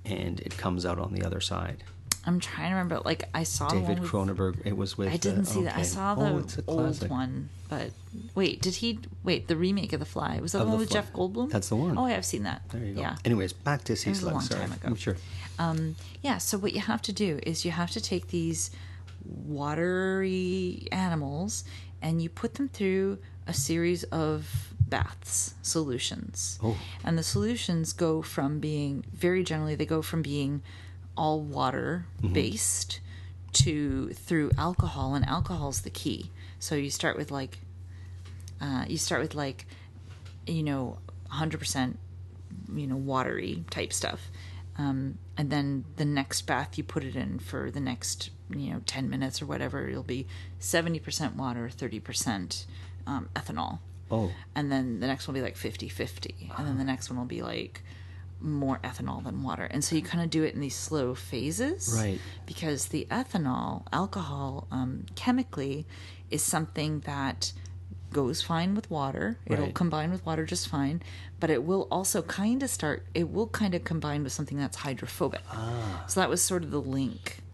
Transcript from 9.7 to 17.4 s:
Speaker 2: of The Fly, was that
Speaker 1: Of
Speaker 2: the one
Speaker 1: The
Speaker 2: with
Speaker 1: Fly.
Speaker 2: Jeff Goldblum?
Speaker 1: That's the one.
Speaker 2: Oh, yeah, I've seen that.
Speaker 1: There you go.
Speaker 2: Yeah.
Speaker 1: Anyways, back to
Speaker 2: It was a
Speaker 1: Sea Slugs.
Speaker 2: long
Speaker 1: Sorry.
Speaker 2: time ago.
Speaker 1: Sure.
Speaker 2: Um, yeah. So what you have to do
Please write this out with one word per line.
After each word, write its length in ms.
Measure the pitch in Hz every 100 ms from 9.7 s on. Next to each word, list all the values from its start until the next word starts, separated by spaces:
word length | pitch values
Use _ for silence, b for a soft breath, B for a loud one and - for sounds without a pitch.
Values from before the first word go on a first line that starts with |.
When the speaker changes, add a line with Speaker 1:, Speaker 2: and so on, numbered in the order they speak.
| 196 -
Speaker 2:
of 80 | 143
The 60 | 151
Fly, 320 | - - -
was 120 | 165
that 60 | 196
Speaker 1:
Of 60 | 214
Speaker 2:
the 40 |
one 80 | 220
Speaker 1:
The 40 |
Speaker 2:
with 80 | 220
Speaker 1:
Fly. 100 | 214
Speaker 2:
Jeff 120 | 202
Goldblum? 380 | - 185 220 262
Speaker 1:
That's 180 | 107 -
the 80 | 110
one. 200 | 175 117
Speaker 2:
Oh, 100 | 254
yeah, 100 | 214
I've 80 | 92
seen 160 | 123
that. 200 | 101 - -
Speaker 1:
There 140 | 117
you 100 | 110
go. 60 | 98
Speaker 2:
Yeah. 160 | - -
Speaker 1:
Anyways, 280 | 117 113 92
back 320 | - 143 143
to 80 | -
Speaker 2:
It 40 | 110
was 100 | 101
a 80 |
Speaker 1:
Sea 0 | 98
Slugs. 120 | 175
Speaker 2:
long 80 | -
Speaker 1:
Sorry. 180 | 123 -
Speaker 2:
time 100 | 107
ago. 220 | - -
Speaker 1:
Sure. 220 | 113 - 95 B B B -
Speaker 2:
Um, 380 | 165 160 160 160 B B
yeah. 160 | 285 196
So 200 | - 202
what 140 | 202
you 80 | -
have 220 | 202 226
to 100 | -
do 260 | 196 202 143